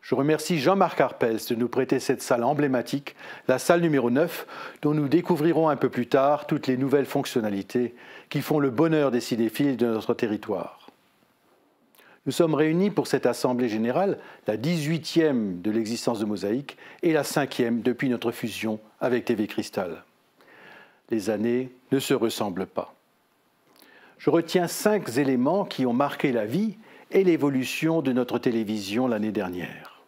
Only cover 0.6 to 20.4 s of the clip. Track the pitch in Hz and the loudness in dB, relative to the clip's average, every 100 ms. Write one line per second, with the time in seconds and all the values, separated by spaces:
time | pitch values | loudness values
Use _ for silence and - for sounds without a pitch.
0.6 | 131 196 175 - 135 - 120 110 - 113 | 2 4 2 2 -2 2 -2 -2 -4 -2
1.6 | 120 127 127 135 - 131 - 120 117 147 | 0 0 0 0 0 -4 0 0 2 0
2.6 | 147 147 143 147 - - - - - 127 | 2 0 -2 -6 -8 -18 -18 -8 0 0
3.6 | - 175 170 143 120 123 170 - - - | 4 4 4 2 2 2 0 -2 -12 -14
4.6 | - - 147 151 143 156 170 165 156 151 | -16 -4 0 0 2 2 2 0 2 4
5.6 | 160 139 127 123 120 139 139 147 - 151 | 2 2 0 0 2 4 4 2 0 -2
6.6 | - 127 135 143 131 139 - 127 107 98 | 0 0 2 2 2 -2 -2 -2 -2 -4
7.6 | 98 123 120 - - - - 147 127 156 | -4 -2 -2 -6 -20 -20 -6 -6 0 0
8.6 | 139 120 165 156 139 120 - 110 113 - | 2 2 2 4 2 0 -2 -2 -2 0
9.6 | 143 123 120 110 107 117 117 104 - 95 | -2 2 0 0 -2 -2 -2 -2 -4 -6
10.6 | - - - _ _ _ _ _ _ _ | -6 -14 -20 _ _ _ _ _ _ _
11.6 | _ _ _ _ - - - 127 170 143 | _ _ _ _ -20 -10 -8 2 2 4
12.6 | 156 165 202 165 127 135 123 120 131 123 | 2 2 2 0 0 0 0 0 0 0
13.6 | 123 107 117 135 196 147 - - - 107 | 0 0 0 0 0 -2 -8 -10 -6 -4
14.6 | 135 175 147 165 - 165 156 127 104 90 | -2 -2 0 -2 0 2 4 4 0 -2
15.6 | 98 110 110 117 - 113 107 104 98 120 | -2 0 -2 -2 -2 -2 -2 -2 -2 -2
16.6 | 143 - - - 175 156 139 - 135 - | -4 -16 -20 -4 0 0 0 -2 -2 0
17.6 | 117 117 120 120 135 117 117 - 113 101 | 0 2 0 0 -2 -2 -2 -4 -8 -6
18.6 | 110 107 - _ 135 123 117 113 107 - | -4 -6 -10 _ -2 -2 0 -2 -2 -4
19.6 | - - 90 80 - _ _ _ | -6 -6 -6 -8 -16 _ _ _